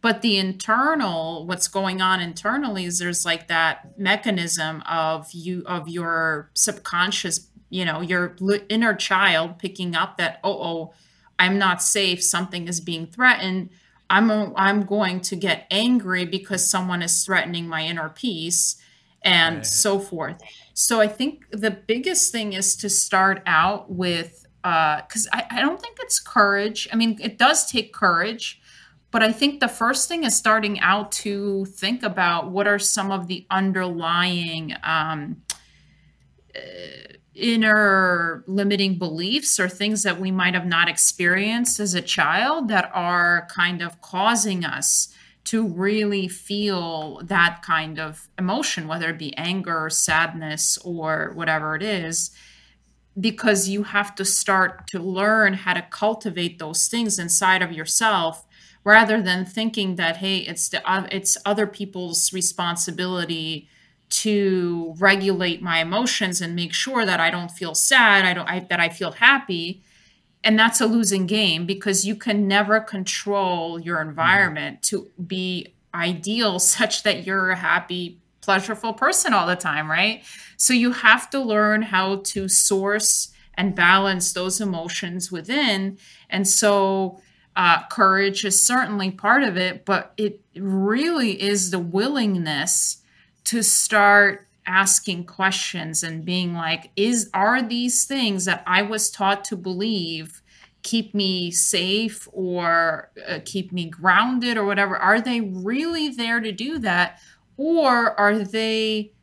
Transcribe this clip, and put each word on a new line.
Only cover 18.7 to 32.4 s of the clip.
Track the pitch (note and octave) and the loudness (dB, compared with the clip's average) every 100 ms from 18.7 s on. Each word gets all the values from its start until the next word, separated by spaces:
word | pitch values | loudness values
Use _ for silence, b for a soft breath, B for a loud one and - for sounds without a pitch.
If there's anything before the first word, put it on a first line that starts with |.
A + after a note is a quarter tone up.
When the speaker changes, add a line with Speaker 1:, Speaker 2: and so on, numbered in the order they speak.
| - b b b b | -4 b b b b
Speaker 1:
and | F#3+ F3 E3 D#3+ | 2 4 4 0
Speaker 2:
Right. | - | -2
Speaker 1:
so | - G#3 G3 | 0 2 0
forth. | G3 E3+ C#3+ - B B B - | -2 -8 -8 -10 B B B -2
So | - A3+ | 0 4
I | G#3+ | 2
think | G#3+ C4+ - _ | 0 -6 -6 _
the | G#3+ G#3+ | -4 -4
biggest | G3 - A#3+ F4+ F4+ - | -4 -4 -2 0 0 0
thing | A#3 G#3 | 0 -6
is | F#3+ F#3+ - | -2 -2 -2
to | G#3 | -2
start | F#3+ - F#3+ F#3+ F#3+ - | -2 2 4 2 2 2
out | D#3+ F3 G#3 - | 2 2 0 -8
with, | F3+ F3+ E3+ E3 - - _ | -4 -2 -2 -6 -14 -20 _
uh, | F3+ D#3+ D#3+ D3+ | 0 2 2 0
'cause | - A3 - | -4 -6 -4
I, | A#3+ - | -4 -4
I | A#3+ | 0
don't | C#4 F#4 | 0 -2
think | A#4 - | -10 -14
it's | - - | -4 -4
courage. | - B3 G3+ G3+ G#3 G#3+ - | 0 2 4 4 -2 -4 -4
I | A3+ | 0
mean, | A3+ G#3+ | 0 0
it | G#3+ - | -6 2
does | B3+ D#4 - | 4 4 0
take | B3 G#3 | -2 -4
courage, | - G3 E3 G3 A#3 - - b b b b _ | 0 2 2 0 -4 -10 -12 b b b b _
but | A#3 | 2
I | A3 | 2
think | A3+ C#4+ C#4+ | 2 0 0
the | A#3+ | -4
first | - A3+ C4 - | 0 0 0 -2
thing | E4+ | -2
is | C#4 - | 0 2
starting | A3 A3 G#3 G3+ | 2 2 2 0
out | F3 G3+ G3+ - | 2 0 0 -6
to | G#3 G3+ G3+ G3 G3 | -4 -4 -2 -2 -4
think | - F#3+ B3 | -6 -4 -2
about | A3 F3+ F3 E3+ | -4 0 0 0